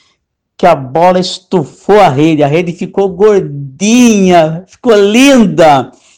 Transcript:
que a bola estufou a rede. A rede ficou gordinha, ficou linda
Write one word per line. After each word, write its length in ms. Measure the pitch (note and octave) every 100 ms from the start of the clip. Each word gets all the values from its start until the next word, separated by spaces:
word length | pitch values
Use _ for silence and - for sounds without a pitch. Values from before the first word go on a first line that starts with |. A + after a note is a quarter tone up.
| _ _ _ _ _ -
que 80 |
a 100 | F3+
bola 460 | D#3 C3 D3 F3 F#3
estufou 800 | F#3 - _ F#3 E3+ - - G#3
a 80 | F#3
rede. 340 | C3 D#3 D#3
A 40 | C#3+
rede 260 | D#3 E3+
ficou 380 | E3 F#3 - G3
gordinha, 1500 | F3 G#3+ G3+ D#3 C#3+ C#3 C3 G3+ A#3+ A#3+ G#3 F#3 F3 D#3 E3 F#3
ficou 280 | _ B3
linda 960 | G#3 G3+ A3 C#4 C4+ G#3 D#3 D#3+ C#3 A#2 - _